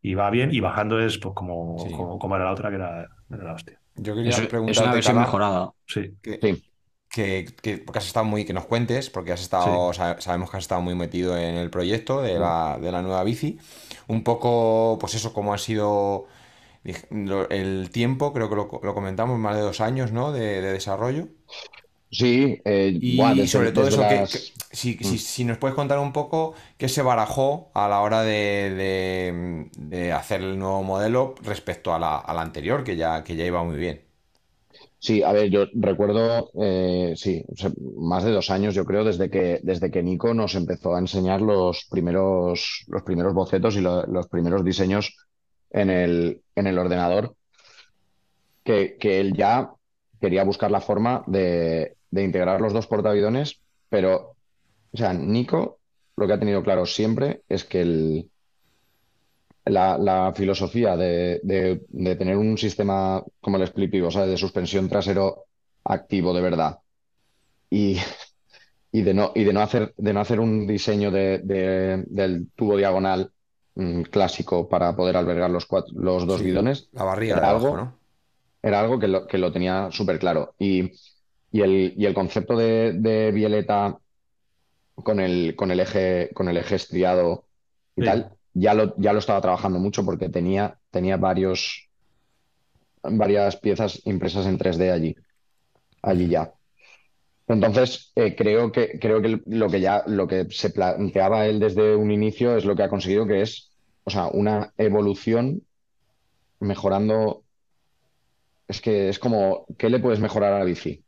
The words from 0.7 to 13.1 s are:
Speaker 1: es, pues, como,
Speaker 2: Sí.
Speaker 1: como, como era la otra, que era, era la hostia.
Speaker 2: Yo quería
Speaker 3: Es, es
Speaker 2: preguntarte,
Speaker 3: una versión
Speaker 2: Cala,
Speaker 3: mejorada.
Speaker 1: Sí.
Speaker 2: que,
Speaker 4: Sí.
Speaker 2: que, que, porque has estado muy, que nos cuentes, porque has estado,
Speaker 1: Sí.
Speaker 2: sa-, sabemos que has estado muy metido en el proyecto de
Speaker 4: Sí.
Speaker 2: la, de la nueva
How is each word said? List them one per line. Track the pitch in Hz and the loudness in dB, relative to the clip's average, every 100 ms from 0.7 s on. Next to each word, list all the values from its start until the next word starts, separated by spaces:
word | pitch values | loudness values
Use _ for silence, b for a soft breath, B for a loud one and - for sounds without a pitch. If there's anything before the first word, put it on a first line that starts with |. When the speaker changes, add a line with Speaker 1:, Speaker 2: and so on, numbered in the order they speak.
| - 107 110 | -2 -2 0
Speaker 1:
es, | 113 107 | 0 -2
pues, | 98 98 | -8 -8
como, | 90 85 85 85 87 | -8 -8 -8 -8 -8
Speaker 2:
Sí. | |
Speaker 1:
como, | 85 87 90 | -8 -8 -8
como | 95 95 | -4 -2
era | 92 | -2
la | |
otra, | 95 104 | -2 -6
que | 98 | -6
era, | 90 85 85 - _ | -8 -10 -14 -20 _
era | 107 | -14
la | 87 | -12
hostia. | 82 - - _ - | -14 -16 -20 _ -12
Speaker 2:
Yo | 107 107 | -6 -2
quería | 117 120 | 0 0
Speaker 3:
Es, | 110 117 110 | 0 -2 0
es | 110 | 2
Speaker 2:
preguntarte, | |
Speaker 3:
una | 110 120 | 2 4
versión | 107 117 | 4 4
Speaker 2:
Cala, | |
Speaker 3:
mejorada. | 120 98 101 92 92 _ - | 2 2 0 0 -4 _ -8
Speaker 1:
Sí. | 104 101 98 | -8 -8 -12
Speaker 2:
que, | - - | -12 -2
Speaker 4:
Sí. | 110 87 _ _ _ _ _ | -2 -2 _ _ _ _ _
Speaker 2:
que, | - 98 95 82 - | -6 -2 -4 -6 -10
que, | 110 98 | -8 -8
porque | - 107 | -6 -6
has | 95 | -4
estado | 117 110 | -2 0
muy, | 104 101 | -2 -4
que | |
nos | 92 - | -6 -2
cuentes, | 117 117 120 135 | -2 0 -2 -4
porque | 92 85 | -8 -6
has | 90 | -6
estado, | 90 92 90 87 90 | -2 0 2 2 0
Speaker 1:
Sí. | |
Speaker 2:
sa-, | 87 87 85 | 0 -4 -4
sabemos | - 87 90 | -4 -4 -4
que | 98 | -8
has | |
estado | 87 90 | -4 -2
muy | 90 87 | -2 -4
metido | 85 87 90 87 | -4 -2 -2 -2
en | 85 85 | -2 -4
el | 87 | -4
proyecto | 90 90 113 117 135 | -4 -2 -2 -2 -4
de | 127 87 | -2 0
Speaker 4:
Sí. | |
Speaker 2:
la, | 85 82 80 64 | 0 0 -2 -4
de | 85 | -4
la | 90 | -4
nueva | 92 | -2